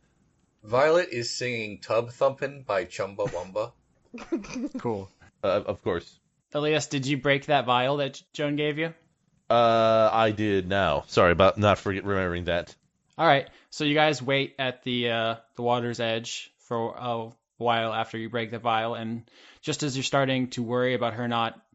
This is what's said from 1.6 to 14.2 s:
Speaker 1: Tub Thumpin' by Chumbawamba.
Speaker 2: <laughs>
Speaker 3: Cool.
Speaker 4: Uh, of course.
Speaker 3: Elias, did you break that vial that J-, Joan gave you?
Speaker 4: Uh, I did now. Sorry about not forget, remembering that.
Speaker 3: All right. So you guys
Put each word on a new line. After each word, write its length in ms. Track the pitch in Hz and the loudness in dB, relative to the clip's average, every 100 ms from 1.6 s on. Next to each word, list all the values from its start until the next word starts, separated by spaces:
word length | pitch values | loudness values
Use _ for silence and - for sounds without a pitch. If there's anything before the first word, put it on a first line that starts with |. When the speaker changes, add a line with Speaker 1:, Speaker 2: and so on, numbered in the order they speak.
| 107 98 | -8 -10
Speaker 1:
Tub 320 | - 113 120 | -2 -2 -2
Thumpin' 520 | - 139 - 139 139 | 0 -2 0 -6 -8
by 200 | 131 101 90 | -4 -2 -2
Chumbawamba. 880 | - 98 101 101 92 92 98 113 - _ _ _ | -6 -6 -4 -6 -6 -8 -6 -6 -10 _ _ _
Speaker 2:
<laughs> 680 | 233 - 302 202 262 254 262 | -20 -8 -8 -8 -10 -8 -8
Speaker 3:
Cool. 300 | 120 107 95 _ - _ | -6 -6 -8 _ -20 _
Speaker 4:
Uh, 180 | 98 98 98 | -2 0 -2
of 160 | 98 | -6
course. 360 | - 87 - - _ _ _ | -4 -4 -6 -16 _ _ _
Speaker 3:
Elias, 340 | 151 151 151 143 | -4 0 0 -2
did 180 | 143 131 | -4 -2
you 120 | 143 | -2
break 280 | 143 139 139 | 0 0 2
that 200 | 143 120 | 0 2
vial 320 | 123 127 143 | 2 2 0
that 160 | 139 - | -4 -8
J-, 100 | - | -14
Joan 220 | - 147 147 | -6 -4 -2
gave 220 | 151 151 | -2 -2
you? 160 | 160 160 _ _ _ _ - | -6 -8 _ _ _ _ 0
Speaker 4:
Uh, 600 | 117 117 113 113 113 110 | 4 6 6 6 6 4
I 200 | 110 113 | 4 2
did 360 | 104 107 98 90 | 2 0 0 2
now. 360 | 98 90 73 - | 2 2 2 0
Sorry 240 | - 92 | 4 6
about 260 | 85 95 98 | 8 6 6
not 200 | 104 95 | 4 4
forget, 260 | - 98 | 0 -4
remembering 420 | 101 98 90 87 87 | -2 -2 -2 -2 -2
that. 300 | 87 85 - _ _ _ - | -2 -4 -12 _ _ _ 0
Speaker 3:
All 80 | 165 | 2
right. 240 | 139 - - _ | 2 0 -12 _
So 140 | - | -4
you 100 | 151 | 0
guys 280 | 147 156 139 | 2 2 2